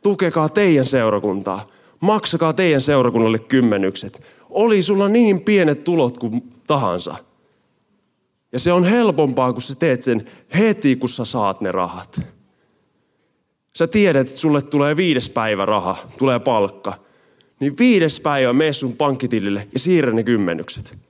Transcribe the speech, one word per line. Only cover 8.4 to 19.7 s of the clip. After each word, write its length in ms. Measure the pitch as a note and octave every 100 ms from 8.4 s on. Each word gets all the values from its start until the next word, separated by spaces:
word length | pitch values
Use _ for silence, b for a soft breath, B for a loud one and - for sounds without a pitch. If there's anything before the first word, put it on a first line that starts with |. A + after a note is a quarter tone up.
| _
Ja 60 | B2
se 140 | E3
on 120 | F3+
helpompaa, 680 | F3+ A#3 A3 D3+ D3 B2+ B2+
kun 100 | B2
sä 120 | -
teet 280 | C3+ E3 B2+
sen 240 | B2+ A2+ G#2+ B B E3
heti, 380 | A3 G#3 C#3 B2+
kun 120 | B2+
sä 160 | -
saat 360 | A2 B2+ G2+ F#2+
ne 120 | G2+
rahat. 480 | F#2 F2 F2+ F2+ - - - _ _ _ _ _ _ _ _ _ _ _ _ _ -
Sä 100 | E3
tiedät, 420 | G#3+ G3 C#3 C3
että 120 | -
sulle 220 | D#3+ D3
tulee 340 | C#3 D3 C#3+ D3+
viides 340 | F3+ C3 A2+
päivä 360 | - A2 G2+ G2
raha, 300 | G#2 F2+ F#2+ - -
tulee 200 | C3+ B2
palkka. 540 | A2 A2+ G2 - - G2 b b b b b _
Niin 180 | C#3 C#3
viides 420 | B3 G#3+ D#3+ -
päivä 320 | D#3 C#3+ B2+
mene 200 | B2+ D#3
sun 240 | C#3+ C3 A2+
pankkitilille 720 | D3 C3 B2+ A2+ G2 G2+ G2+